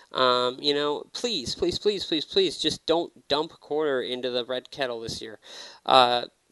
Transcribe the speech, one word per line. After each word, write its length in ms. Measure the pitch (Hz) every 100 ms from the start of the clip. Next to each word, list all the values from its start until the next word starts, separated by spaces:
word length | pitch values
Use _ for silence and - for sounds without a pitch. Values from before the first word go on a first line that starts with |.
| -
Um, 460 | - 131 123 123 131
you 140 | 147
know, 300 | 143 147 147 -
please, 420 | - 240 190 117 -
please, 240 | 175 -
please, 240 | 208 196
please, 220 | - 160 -
please, 320 | 196 180 -
just 280 | - - -
don't 400 | 165 170 - _
dump 240 | 139 160
a 40 | -
quarter 440 | - 147 151 131
into 280 | 104 127 127
the 140 | 123
red 260 | 120 127 -
kettle 300 | - 131 117
this 220 | 113 107
year. 180 | 113 107 - - - - -
Uh, 400 | 131 123 120 - - _